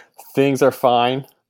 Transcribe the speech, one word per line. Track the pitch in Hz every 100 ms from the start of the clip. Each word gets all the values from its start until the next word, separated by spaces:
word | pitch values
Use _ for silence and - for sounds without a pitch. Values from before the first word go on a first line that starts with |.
| - _ - -
Things | 139 135
are | 135
fine. | - 127 120 120 131 139 _ _